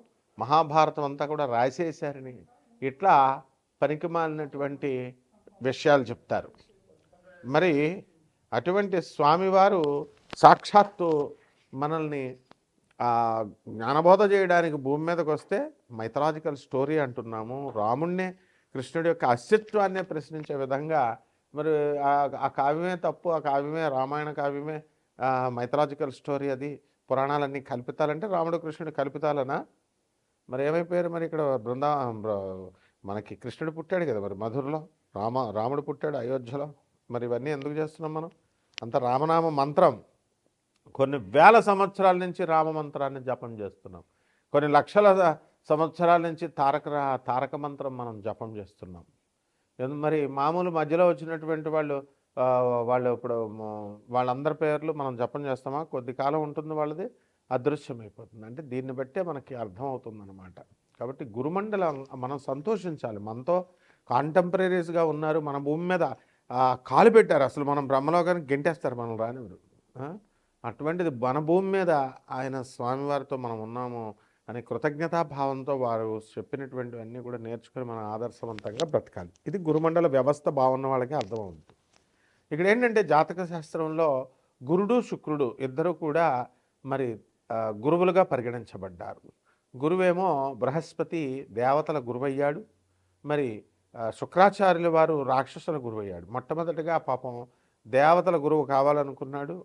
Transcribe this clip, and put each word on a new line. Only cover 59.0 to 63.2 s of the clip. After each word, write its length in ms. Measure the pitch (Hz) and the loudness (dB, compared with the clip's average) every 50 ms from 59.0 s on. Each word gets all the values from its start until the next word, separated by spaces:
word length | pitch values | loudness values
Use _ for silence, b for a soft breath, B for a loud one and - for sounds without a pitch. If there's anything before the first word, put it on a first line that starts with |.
| 135 127 - 190 185 | -8 -8 -6 -6 -6
మనకి 320 | 170 156 139 123 - 139 | -4 -6 -10 -10 -12 -10
అర్థమవుతుందన్నమాట. 1000 | 123 117 104 90 98 131 139 131 123 - 117 107 107 101 98 98 95 92 92 90 - - _ _ _ _ _ _ - | -10 -10 -10 -10 -10 -8 -8 -8 -8 -10 -12 -16 -16 -18 -20 -20 -20 -20 -20 -20 -20 -20 _ _ _ _ _ _ -10
కాబట్టి 240 | 117 123 135 - 156 | -10 -10 -8 -10 -12
గురుమండలం 800 | 123 101 113 127 151 170 196 202 220 208 196 185 165 147 135 135 135 - | -12 -8 -6 -4 -2 -2 -4 -4 -2 -2 0 0 0 -2 -4 -8 -12 -12
మనం 240 | 131 123 127 143 139 | -8 -8 -6 -6 -6
సంతోషించాలి. 800 | - - 135 139 147 214 226 196 170 180 156 135 - 120 110 | -6 -6 -6 -4 -2 -4 -4 -2 -4 -6 -8 -6 -6 -8 -8
మనతో 460 | 101 | -8